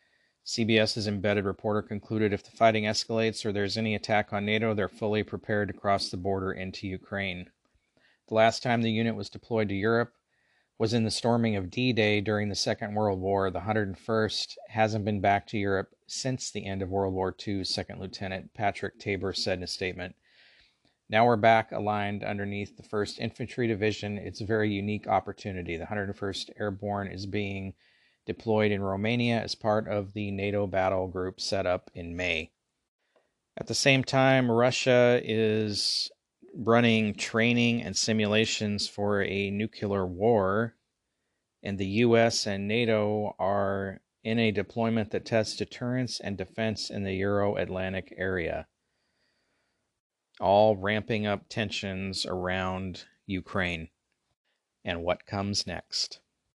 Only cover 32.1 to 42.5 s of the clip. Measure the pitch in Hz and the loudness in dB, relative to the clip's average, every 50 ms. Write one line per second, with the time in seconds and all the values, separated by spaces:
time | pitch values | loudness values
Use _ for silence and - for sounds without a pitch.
32.1 | 85 87 90 90 82 78 78 - _ _ _ _ _ _ _ _ _ _ _ _ | -6 -4 -2 -2 -2 -2 -4 -8 _ _ _ _ _ _ _ _ _ _ _ _
33.1 | _ _ _ _ _ _ _ _ _ - - - 117 - - 143 135 131 127 - | _ _ _ _ _ _ _ _ _ -12 -8 -6 -4 2 4 4 4 4 2 2
34.1 | - 135 131 135 131 131 127 120 113 117 120 127 123 - - 131 123 123 123 123 | 2 4 4 6 6 4 4 4 4 4 4 4 2 2 2 4 6 6 6 6
35.1 | 123 123 - - 110 110 110 107 107 110 107 104 101 98 - - - - - - | 4 4 2 0 0 2 2 2 2 2 0 -2 -2 -2 -2 -2 -2 -2 -4 -6
36.1 | - _ _ _ _ _ - - - 151 117 110 117 117 120 117 113 110 110 104 | -10 _ _ _ _ _ -20 -18 -14 -6 2 4 4 6 6 6 6 4 2 0
37.1 | 98 - - - - 113 113 120 120 120 120 120 117 117 - 98 95 - - - | -2 -4 -6 -2 0 2 2 4 4 4 2 2 2 0 -2 -4 -4 -2 0 0
38.1 | 110 110 107 101 107 110 113 110 - - 110 104 104 101 - - - - 101 101 | 2 2 2 4 4 4 4 2 0 -2 -2 -2 -2 -2 -4 -6 -4 -2 0 0
39.1 | 104 101 98 - 92 98 101 98 101 101 113 110 - - - 101 101 98 92 92 | 2 0 0 0 -2 -2 -2 -2 -2 -2 -4 -4 -4 -6 -4 -2 0 0 -2 -2
40.1 | 90 87 101 117 120 104 92 92 98 107 117 117 - _ _ _ _ _ _ _ | -2 0 2 4 4 4 4 2 2 0 0 -2 -6 _ _ _ _ _ _ _
41.1 | _ _ _ _ _ _ _ _ _ _ - 98 98 95 101 95 98 110 123 117 | _ _ _ _ _ _ _ _ _ _ -8 -8 -4 -4 -4 -2 2 2 4 6
42.1 | 117 117 117 117 117 - - 107 | 6 6 6 4 2 0 -2 -2